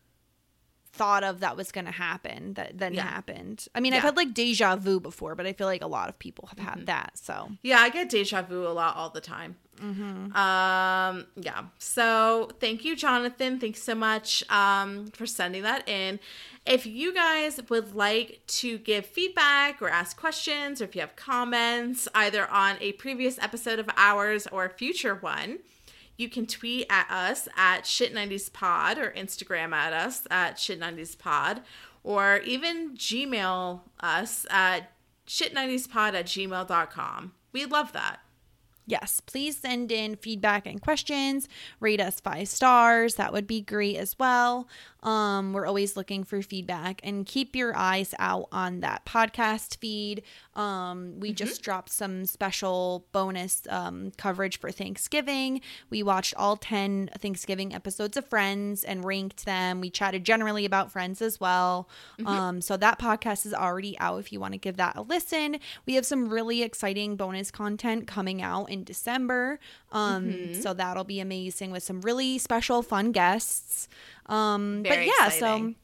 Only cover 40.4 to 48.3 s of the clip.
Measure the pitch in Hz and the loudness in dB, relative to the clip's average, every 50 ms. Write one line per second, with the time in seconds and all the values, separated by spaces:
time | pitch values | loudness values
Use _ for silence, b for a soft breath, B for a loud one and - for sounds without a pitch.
40.4 | 214 208 202 202 - - - 202 - 302 311 285 - - 294 277 269 269 269 277 | 2 2 2 2 -2 -6 -10 -4 0 0 0 0 0 -2 -2 0 0 0 0 -2
41.4 | 269 B B B B B B B 220 214 214 202 190 202 - - - 196 - 156 | -4 B B B B B B B 2 2 2 2 2 0 -2 -4 -4 -4 -4 -2
42.4 | 202 - - - 262 254 247 247 233 233 233 226 226 233 226 - 196 - - 208 | -4 -4 0 6 8 10 10 10 10 10 8 8 6 4 2 0 0 0 0 -2
43.4 | 202 208 226 220 208 - 208 208 208 202 196 160 196 - - - 262 254 247 247 | -2 0 -2 -4 -2 -2 -2 0 0 0 0 -2 -4 -6 -2 2 4 4 6 6
44.4 | 240 247 247 247 247 B B B B B B B - 220 220 214 208 202 196 196 | 6 4 2 0 -4 B B B B B B B -2 0 2 2 2 2 2 0
45.4 | 190 190 196 196 175 180 196 202 202 196 - 196 190 - 196 190 190 - 208 196 | 0 0 -2 -2 0 0 2 2 0 0 -2 -6 -6 -4 -4 -4 -4 -4 -4 -4
46.4 | 196 - 202 185 180 180 180 160 160 185 190 - - 202 202 202 190 - - 269 | -4 -4 -6 -6 -4 -4 -6 -4 -4 -6 -6 -6 -6 -6 -4 -4 -4 -2 -2 -2
47.4 | 269 277 - 254 247 233 - - 185 185 185 190 190 - - - - 185 | -2 0 -2 -2 -2 0 0 2 2 4 4 2 0 -2 -2 -2 0 0